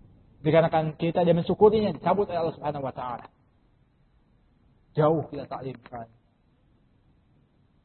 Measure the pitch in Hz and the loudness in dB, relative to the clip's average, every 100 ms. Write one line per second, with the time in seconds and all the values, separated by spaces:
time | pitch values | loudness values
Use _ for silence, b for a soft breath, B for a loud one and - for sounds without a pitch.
0 | - - - - 147 160 160 160 156 - | -20 -20 -20 -6 2 4 4 2 -2 -2
1 | 165 180 175 170 170 175 214 220 208 147 | -2 0 2 2 2 6 6 6 0 -2
2 | 165 190 202 175 165 - 147 147 135 127 | -2 0 -2 -2 -4 -6 -6 -6 -8 -8
3 | 127 117 - _ _ _ _ _ _ _ | -10 -10 -14 _ _ _ _ _ _ _
4 | _ _ _ _ _ _ _ _ _ - | _ _ _ _ _ _ _ _ _ 0
5 | 151 160 - 143 127 127 131 120 - 120 | 2 2 -4 -10 -10 -10 -10 -12 -14 -16
6 | 117 _ _ _ _ _ _ _ _ _ | -16 _ _ _ _ _ _ _ _ _
7 | _ _ _ _ _ _ _ _ | _ _ _ _ _ _ _ _